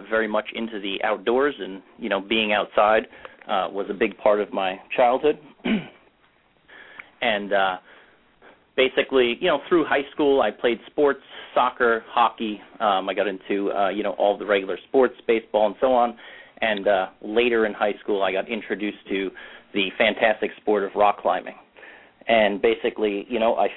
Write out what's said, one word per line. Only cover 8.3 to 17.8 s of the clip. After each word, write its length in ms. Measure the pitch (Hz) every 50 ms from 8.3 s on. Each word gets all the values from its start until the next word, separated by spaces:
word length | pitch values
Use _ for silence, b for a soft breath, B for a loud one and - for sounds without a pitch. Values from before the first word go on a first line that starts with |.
| b b b b b b b _ _ -
basically, 600 | 131 131 - - 131 - 135 135 123 120 120 -
you 80 | - 180
know, 100 | 160 - - -
through 160 | 185 170 147
high 220 | - 156 147 135 - -
school, 280 | - - 143 139 135
I 100 | 120 107
played 280 | 107 - - 123 117 101 -
sports, 340 | - - - 147 143 139 - - - - - - - -
soccer, 480 | - 123 123 - - 123 117 117 113 - -
hockey. 540 | - 123 117 110 - - 117 107 107 98 92 - - -
Um, 300 | 113 104 98 92 95 98
I 40 | 95
got 140 | 98 95 104
into, 460 | 95 92 - - 104 98 101 95 -
uh, 160 | 85 101 95
you 140 | 92 101 101
know, 100 | 101 92
all 240 | - - 101 101 101
the 80 | 98
regular 320 | 98 104 98 95 95 92 87 - -
sports, 280 | - 135 127 120 - - - -
baseball 400 | 117 113 113 - - 107 107 104
and 80 | 95 -
so 100 | - 131 127
on. 240 | 120 120 120 110 B B B B B B B B B
And, 260 | 113 113 107 101 95 104
uh, 200 | 101 95 92 95 - -
later 440 | - 107 110 117 120 123 117 113 110
in 80 | 107 101
high 220 | -